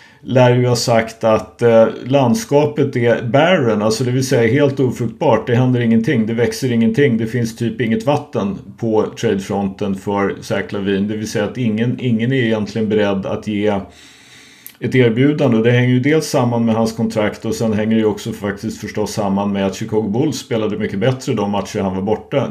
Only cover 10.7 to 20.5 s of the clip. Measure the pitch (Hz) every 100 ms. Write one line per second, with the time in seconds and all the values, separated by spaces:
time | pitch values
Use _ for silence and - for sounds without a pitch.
10.7 | 104 98 98 104 107 110 117 101 - 123
11.7 | 107 123 127 127 110 117 135 117 110 101
12.7 | 113 107 107 101 98 95 107 - 101 208
13.7 | 202 196 - - - - - - - -
14.7 | - 131 127 123 110 139 151 143 113 113
15.7 | 123 123 127 131 151 151 147 120 117 117
16.7 | 110 113 110 110 110 104 - 113 110 113
17.7 | 104 110 110 107 101 - 101 101 98 110
18.7 | 95 104 - 101 - 101 95 101 98 98
19.7 | 95 - 110 110 107 151 131 -